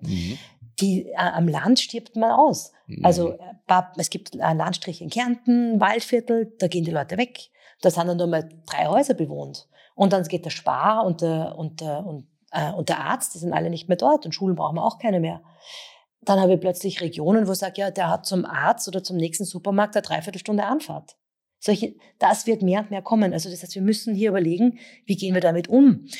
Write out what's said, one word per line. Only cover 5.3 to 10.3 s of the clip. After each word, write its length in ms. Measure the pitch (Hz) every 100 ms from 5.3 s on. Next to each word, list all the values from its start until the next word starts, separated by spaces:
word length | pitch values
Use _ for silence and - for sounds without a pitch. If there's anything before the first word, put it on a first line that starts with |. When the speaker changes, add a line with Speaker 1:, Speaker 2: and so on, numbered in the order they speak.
| 240 240 240 233 214
Speaker 2:
Waldviertel, 760 | 190 226 - 233 233 226 220 -
da 80 | 175
gehen 160 | 180
die 80 | 165
Leute 260 | 156 139 190
weg. 320 | 247 - - _ - -
Da 80 | 185
sind 180 | 165 175
dann 100 | 175
nur 100 | 175
mal 200 | 160 160 - -
drei 200 | 151 156
Häuser 260 | 214 285
bewohnt. 540 | 190 147 143 143 143 - _ _ -
Und 160 | 196
dann 100 | 190
geht 180 | 160